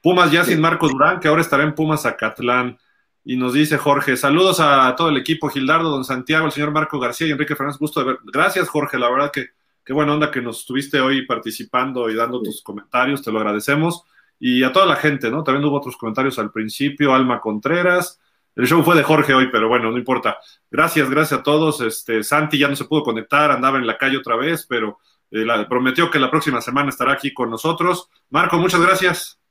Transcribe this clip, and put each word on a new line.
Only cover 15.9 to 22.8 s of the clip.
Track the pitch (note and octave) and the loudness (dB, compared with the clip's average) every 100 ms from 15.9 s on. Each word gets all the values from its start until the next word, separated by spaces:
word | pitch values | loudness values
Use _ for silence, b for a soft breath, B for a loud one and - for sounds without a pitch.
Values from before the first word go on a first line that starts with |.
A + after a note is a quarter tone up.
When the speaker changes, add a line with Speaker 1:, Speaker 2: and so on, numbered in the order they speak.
| - | -10
Speaker 1:
comentarios | A2+ A2 C3+ B2+ | -6 -2 -2 -2
al | G#2+ | -6
principio, | A2 A2 - C#3 C#3+ C#3+ | -6 -8 -4 -4 0 2
Alma | C3 C3 A#2 | 4 2 -2
Contreras. | A2 G#2+ C3+ E3+ F3+ F3+ F3 - _ _ _ | -2 -4 -2 0 2 0 -2 -10 _ _ _
El | - B2 | -2 2
show | E3 | 4
fue | D#3+ | 6
de | E3+ | 4
Jorge | C#3 D#3 C#3+ | 4 2 4
hoy, | C3+ C3 | 2 2
pero | A#2 A2 | 2 2
bueno, | A#2+ A2+ | 2 0
no | A#2+ | -4
importa. | A#2+ B2 A2 - B B _ | -2 -2 -2 -6 B B _
Gracias, | - E3 D#3+ C3 | 0 2 2 0
gracias | C#3 D#3 C3+ | 0 0 -2
a | |
todos. | - D3+ D#3+ - | 0 2 2 0
Este, | A#2 A2 - A2+ | -4 -6 -4 -4
Santi | G#2+ D3 D#3 D3+ | 0 0 0 0
ya | D3 | 0
no | |
se | C#3 | -2